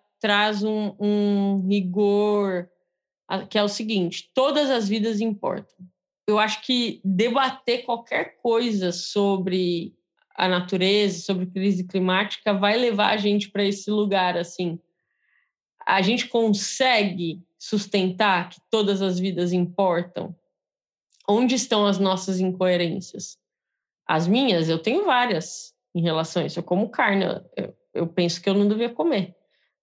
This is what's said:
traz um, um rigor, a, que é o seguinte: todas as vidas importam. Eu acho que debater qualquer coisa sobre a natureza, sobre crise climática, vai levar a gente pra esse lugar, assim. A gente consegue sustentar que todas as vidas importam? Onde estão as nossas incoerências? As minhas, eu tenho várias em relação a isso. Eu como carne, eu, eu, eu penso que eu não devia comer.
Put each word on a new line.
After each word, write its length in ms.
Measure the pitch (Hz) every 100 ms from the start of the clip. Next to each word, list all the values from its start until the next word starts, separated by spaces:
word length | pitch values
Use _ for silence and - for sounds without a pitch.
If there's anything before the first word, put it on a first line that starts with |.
| _ _
traz 420 | 208 208 214 208
um, 320 | 214 214 208 202
um 640 | 208 208 208 202 196 196 185
rigor, 1000 | 202 180 180 202 202 208 208 202 180 180 _ _ _ _ _ -
a, 160 | 190
que 140 | 214 214
é 40 |
o 60 | 208
seguinte: 640 | 208 220 214 170 - -
todas 380 | - 269 294 285
as 180 | 254 202
vidas 320 | 220 214 208
importam. 640 | 226 202 - - - - 185 _ _ _ -
Eu 100 | 208
acho 240 | 214 214
que 380 | - 247 233 -
debater 800 | 190 185 233 247 262 - - 240
qualquer 520 | - 233 - 269 330 -
coisa 520 | 240 226 240 208 180
sobre 1000 | 175 - 208 202 196 185 185 180 170 - - _ _ _
a 140 | - 185
natureza, 720 | 180 180 190 185 208 208 170
sobre 260 | - 190 180
crise 380 | 185 196 180
climática, 680 | 180 190 180 185 208 - -
vai 240 | 196 202 226
levar 340 | 247 202 202
a 60 | 214
gente 340 | 202 208 202
pra 140 | 202
esse 260 | 202 196 -
lugar, 460 | 214 208 190 180 175
assim. 420 | 170 - 180 165 _ _ _ _ _ _ _ _ _ - -
A 160 | 190
gente 260 | 185 240 -
consegue 1120 | 233 226 202 - - 262 233 202 175 170 156 - -
sustentar 920 | - 208 - 202 185 180 208 180 175
que 100 | - _
todas 300 | 220 202 196
as 180 | 196 180
vidas 340 | 190 170 175
importam? 840 | 180 175 180 196 170 180 - - 170 _ _ _ _ _ _ _ _ -
Onde 260 | 208 247
estão 320 | 254 - 214 202
as 120 | 185
nossas 400 | 196 185 185 185
incoerências? 1000 | 185 185 185 180 170 185 - - - - _ _ _ _ _ _ -
As 200 | 160 170
minhas, 420 | 226 269 175 165
eu 100 | 165
tenho 260 | 214 302
várias 680 | 415 247 240 180 180 - - _ _
em 80 | 175
relação 400 | 170 160 160 180
a 40 | -
isso. 120 | -
Eu 60 |
como 260 | - 180 233
carne, 340 | - 226 196
eu, 200 | 185 - - -
eu, 200 | - - _
eu 120 | - 170
penso 360 | 165 175 170
que 60 | -
eu 60 |
não 140 | 196 208
devia 220 | 214 233
comer. 440 | 240 330 226 175 - _ _ _ _